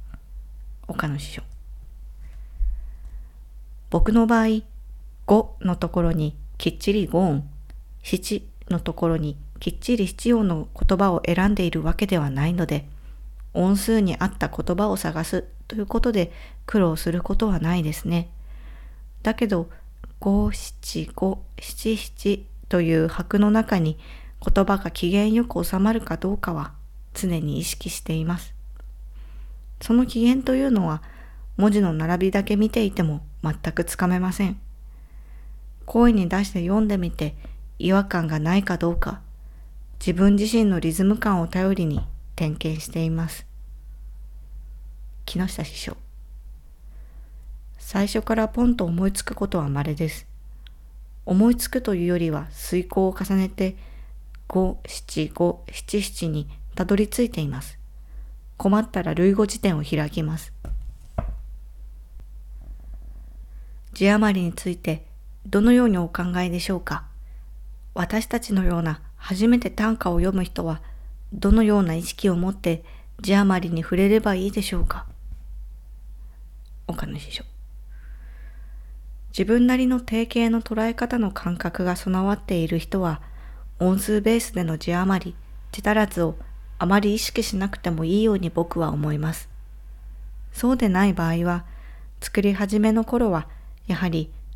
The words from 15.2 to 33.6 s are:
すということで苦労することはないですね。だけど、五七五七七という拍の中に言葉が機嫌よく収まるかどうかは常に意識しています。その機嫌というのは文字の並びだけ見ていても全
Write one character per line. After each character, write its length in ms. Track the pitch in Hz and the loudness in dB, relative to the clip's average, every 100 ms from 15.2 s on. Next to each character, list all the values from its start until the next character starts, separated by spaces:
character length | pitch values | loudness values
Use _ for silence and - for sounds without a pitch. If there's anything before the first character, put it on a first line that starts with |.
す 220 | 165 185 - - - | -2 -2 -4 -12 -8
と 80 | 220 | -6
い 20 | |
う 60 | 202 | 0
こ 160 | 233 | 2
と 100 | 247 | 4
で 220 | 214 170 - - - - | 4 0 -4 -16 -14 0
苦 140 | 208 | 4
労 180 | 175 160 | 4 2
す 120 | 175 | 0
る 120 | 170 | 0
こ 160 | - 190 | 2 2
と 100 | 220 | 4
は 140 | 170 | 4
な 160 | 160 180 | 2 2
い 60 | |
で 100 | 151 | 0
す 160 | 151 - | -2 0
ね。 200 | 170 170 - - - - - - - - - | 0 -2 -8 -14 -14 -16 -16 -16 -16 -16 -4
だ 100 | 214 226 | -2 2
け 120 | 226 | 2
ど、 220 | 180 170 - - - - - | 2 0 -8 -18 -16 -16 -4
五 320 | 196 196 - | 2 4 2
七 580 | - - - - - 151 - | 0 -6 -10 -8 -6 -6 -2
五 260 | 190 - - - | -2 -2 -8 -12
七 380 | - - 220 214 | -12 -4 -2 -2
七 500 | - - 202 202 - - - | -4 -4 0 0 -4 -16 -2
と 100 | 180 | 2
い 140 | 165 | 4
う 160 | 160 160 | 4 2
拍 280 | - 170 202 | 0 0 4
の 140 | 208 | 6
中 280 | 220 220 190 | 4 4 2
に 180 | 156 156 - - - - | 2 -2 -10 -16 -16 -2
言 240 | - 196 | 4 6
葉 140 | 190 196 | 6 2
が 140 | 170 | 0
機 180 | - 175 | -2 2
嫌 180 | 202 214 | 4 6
よ 160 | 226 | 4
く 180 | 233 175 | 2 0
収 160 | 170 190 | 0 4
ま 120 | 208 | 4
る 80 | 226 | 2
か 160 | - 165 | -2 -2
ど 160 | 190 | 0
う 60 | 196 | 0
か 160 | - | -2
は 180 | 160 147 - - - - | -2 -6 -10 -16 -18 -14
常 280 | - 185 165 | -4 -2 0
に 180 | 147 151 | 0 -2
意 60 | 170 | -4
識 240 | - 170 | -6 -8
し 100 | - | -8
て 140 | - | -4
い 100 | 160 | -2
ま 140 | 160 175 | 0 -2
す。 160 | - - - - - - - - - - - - - - | -6 -14 -14 -14 -14 -14 -14 -14 -14 -14 -14 -14 -16 -6
そ 120 | - | 4
の 120 | 233 254 | 4 4
機 160 | 226 | 4
嫌 220 | 240 262 | 4 4
と 120 | 254 262 | 4 2
い 60 | |
う 100 | 269 | 4
の 160 | 214 165 | 4 2
は 160 | 156 - - - - - - | 0 -6 -18 -18 -16 -8 4
文 120 | 208 | 4
字 120 | 208 | 6
の 100 | 185 | 4
並 360 | 156 160 180 190 | 2 2 2 2
び 40 | |
だ 140 | 202 196 | 2 2
け 100 | 208 | 2
見 140 | 220 | 4
て 160 | 226 202 | 2 2
い 80 | |
て 100 | - | 2
も 220 | 160 147 - - | 0 0 -6 -4
全 120 | 156 - | -4 -2